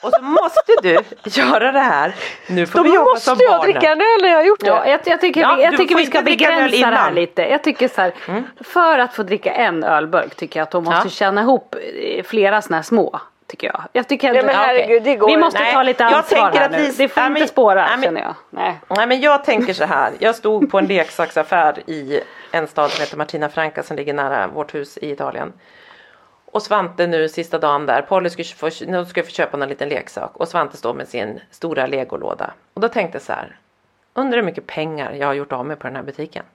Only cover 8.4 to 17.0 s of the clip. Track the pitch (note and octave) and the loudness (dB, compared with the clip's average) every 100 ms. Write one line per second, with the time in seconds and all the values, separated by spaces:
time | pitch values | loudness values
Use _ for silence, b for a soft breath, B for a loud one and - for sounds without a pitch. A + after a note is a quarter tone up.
8.4 | B3+ - - F4 E4 D4 B3 - F#3+ F#3+ | -8 -16 -4 2 4 4 0 -2 -4 -2
9.4 | F#3 - A3+ E3+ D#3 D#3 D#3 E3+ - - | -2 0 0 0 0 0 2 -2 -2 -10
10.4 | D#3+ D#3+ D#3 F3+ E3 E3 F#3+ - G3 G3+ | -8 -6 -2 -2 0 0 0 0 0 2
11.4 | A#3 C4 - - - - - - F3+ A3+ | 2 0 0 -12 -10 -8 -6 -6 -4 0
12.4 | G3 G#3+ G#3 E3 D#3 A3+ D#3 - - _ | 2 2 0 -6 0 0 0 -4 -14 _
13.4 | _ - - - - A#3+ A#3+ C#4+ C#4 B3 | _ -10 -8 -8 -4 -4 -2 -2 2 2
14.4 | B3+ A#3 G#3+ B3 G#3+ A#3 A3 B3+ G#3+ D#4+ | 2 2 4 2 4 2 2 2 4 4
15.4 | E4 G3+ A3+ B3+ C4 B3+ A#3 C#4+ D#4+ E4 | 4 2 0 2 2 2 4 4 4 2
16.4 | G3+ - F#3 D#3+ C#4+ - | 4 2 2 0 -2 0